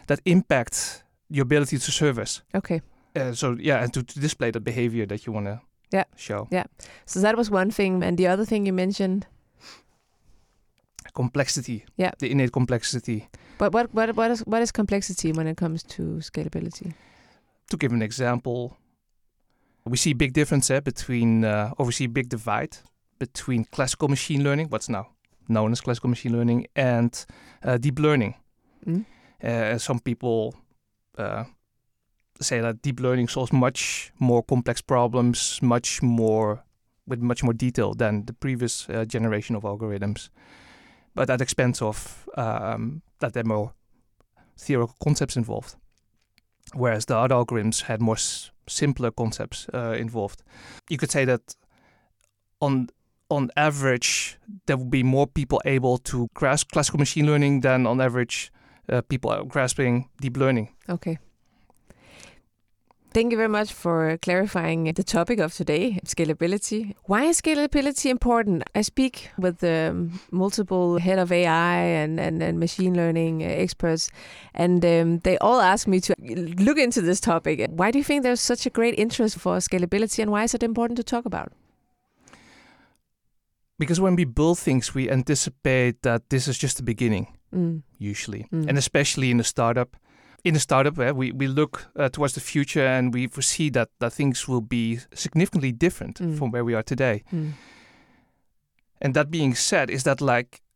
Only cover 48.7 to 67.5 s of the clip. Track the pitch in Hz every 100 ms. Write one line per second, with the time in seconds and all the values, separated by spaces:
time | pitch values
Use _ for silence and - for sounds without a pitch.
48.7 | - 147 135 120 - 113 110 - - -
49.7 | 123 117 113 113 127 101 - _ - -
50.7 | - _ 147 151 151 127 123 - - _
51.7 | _ _ _ _ _ _ _ _ _ 143
52.7 | 135 120 _ _ _ _ 147 127 - 151
53.7 | 143 135 123 - - - - - 202 -
54.7 | 135 127 131 127 131 139 - 135 139 -
55.7 | 135 127 123 - 127 117 - 143 147 -
56.7 | 165 147 147 143 - 147 147 143 139 135
57.7 | 131 123 123 131 123 120 - - _ _
58.7 | _ - 123 - 131 - 104 104 147 127
59.7 | - 131 120 135 _ 135 127 135 123 107
60.7 | _ - 175 - 160 - _ _ _ _
61.7 | _ _ - _ - - - _ _ _
62.7 | _ _ _ _ 226 233 226 220 208 214
63.7 | - 175 165 160 165 - 180 202 180 165
64.7 | 165 160 165 196 220 170 233 156 - 175
65.7 | 151 233 196 - - 160 151 170 202 -
66.7 | 214 208 - - 202 302 330 320